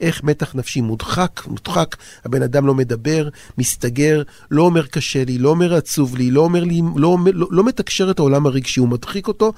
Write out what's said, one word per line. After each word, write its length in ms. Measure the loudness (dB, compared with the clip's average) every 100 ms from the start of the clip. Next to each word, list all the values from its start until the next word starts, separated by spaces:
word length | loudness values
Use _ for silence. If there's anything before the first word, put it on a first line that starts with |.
איך 240 | -4 -2
מתח 300 | -2 -2 -4
נפשי 260 | -6 -6 -4
מודחק, 640 | -4 -4 -6 -4 -4 -6 -12
מודחק, 500 | -10 -6 -4 -4 -6 -20 -14
הבן 180 | -4 -2
אדם 240 | 0 0 2
לא 80 |
מדבר, 540 | 2 0 -4 -2 -2 -4 -8 -10 -4
מסתגר, 640 | -4 -4 -4 0 2 2 -2 -10 -2
לא 120 | 2
אומר 240 | 4 4 0
"קשה 380 | -4 -2 -2
לי", 140 | -2 0
לא 100 | 2
אומר 260 | 2 2
"עצוב 420 | 0 0 0 0 0
לי", 140 | 2
לא 100 | 4
אומר 240 | 4 2
לי, 160 | 0 0 0 2
לא 100 | 2
אומר, 240 | 4 2
לא, 120 | 2 0
לא 140 | 2
מתקשר 460 | 2 0 -4 -2 0
את 80 | 2
העולם 280 | 2 4 2
הרגשי, 340 | 0 -2 0
הוא 80 | 0
מדחיק 400 | 0 -6 -8 -4
אותו, 240 | 0 0